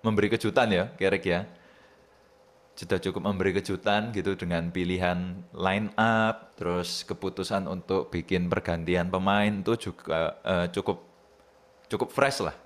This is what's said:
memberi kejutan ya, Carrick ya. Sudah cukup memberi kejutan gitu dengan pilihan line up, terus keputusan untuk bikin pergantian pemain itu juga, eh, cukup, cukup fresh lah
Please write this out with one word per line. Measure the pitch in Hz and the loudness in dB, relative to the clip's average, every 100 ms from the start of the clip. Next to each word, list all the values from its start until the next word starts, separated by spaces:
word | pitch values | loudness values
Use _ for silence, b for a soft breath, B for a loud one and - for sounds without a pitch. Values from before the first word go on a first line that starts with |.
| 113 | 2
memberi | 107 101 | 4 4
kejutan | 113 107 117 117 | 2 2 2 4
ya, | 92 - | 2 0
Carrick | - 95 95 95 | 0 0 2 0
ya. | 87 101 B B B B B B B B _ _ _ _ - | 0 -2 B B B B B B B B _ _ _ _ -16
Sudah | - 92 | -2 0
cukup | 95 98 101 | 0 -2 -2
memberi | 98 95 95 | 0 0 0
kejutan | 95 92 104 104 113 | -2 -2 0 0 0
gitu | 104 90 95 | -2 -2 -2
dengan | 87 85 85 | -2 -2 -2
pilihan | 90 87 90 90 90 90 90 - | -2 -2 0 0 0 -4 -8 -12
line | - 92 98 104 - | -2 0 0 -2 2
up, | 113 113 110 - - | 4 4 2 -2 -12
terus | - 87 87 87 - | -6 -2 -2 -2 -6
keputusan | - - 95 - 92 98 95 | -8 -6 -6 -4 -2 -2 -2
untuk | 92 - 92 - | -8 0 -2 0
bikin | 85 82 92 87 | -6 0 0 2
pergantian | 85 - 85 82 90 87 | 0 0 -2 0 0 2
pemain | 92 98 101 104 | 0 2 4 2
itu | 101 95 117 | 0 -2 -2
juga, | 95 - - 80 80 - - | -4 -10 -2 0 0 -2 0
eh, | 90 87 | 0 0
cukup, | 98 101 87 - _ _ _ _ _ _ _ - | -2 -2 -4 -8 _ _ _ _ _ _ _ -6
cukup | 107 127 | -4 -2
fresh | - 139 - | 2 2 2
lah | 85 - | -4 -4